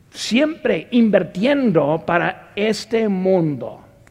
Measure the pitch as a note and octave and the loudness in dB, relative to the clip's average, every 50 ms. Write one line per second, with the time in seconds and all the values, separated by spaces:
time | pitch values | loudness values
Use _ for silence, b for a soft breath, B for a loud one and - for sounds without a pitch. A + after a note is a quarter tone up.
0 | _ _ - - - - G#3 B3+ D4+ D#4 D#4+ - - A#3 G3 D#3+ D3+ - B3 B3 | _ _ -14 -10 -4 0 2 2 2 2 0 -2 -2 -2 -2 -2 -2 0 2 4
1 | A#3 G#3+ F#3+ F#3+ F3 - - F#3 G#3 C#4 C#4+ C#4+ C4 A3+ E3 D#3+ D3 C#3+ D#3 E3 | 4 4 2 0 -2 -4 -4 -2 0 0 2 2 2 2 2 2 2 0 0 -2
2 | - - E3+ E3+ D#3+ E3+ - - - - - G3+ G#3 A3 G#3 - - - A#3 A#3 | -2 -2 0 0 0 -2 -4 -8 -14 -10 -6 -4 -2 -2 -2 -4 -4 -4 -2 0
3 | A3+ G#3 G3 F#3 F#3 F#3+ F#3+ F#3 D#3+ D3+ C#3+ A#2+ A#2 G#2+ G#2+ - - - - - | 0 0 0 0 2 2 2 2 2 0 -2 -4 -8 -10 -12 -14 -20 -20 -20 -20
4 | - - | -20 -20